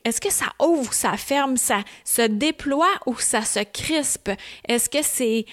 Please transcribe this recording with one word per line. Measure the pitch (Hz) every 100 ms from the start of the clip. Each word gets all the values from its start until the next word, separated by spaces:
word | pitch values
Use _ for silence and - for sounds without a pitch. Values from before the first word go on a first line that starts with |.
Est-ce | 233 226
que | 403
ça | - - -
ouvre | 311 330 240
ou |
ça | - 220 208
ferme, | - 277 277 254
ça | - 208 202 -
se | - -
déploie | 233 208 294 311 294 277 349 392 -
ou | 240
ça | - 226
se | 214 208
crispe ? | 208 - - 311 277 - - 196 - - -
Est-ce | 240 -
que | 285
c'est | 302 - 233 226 220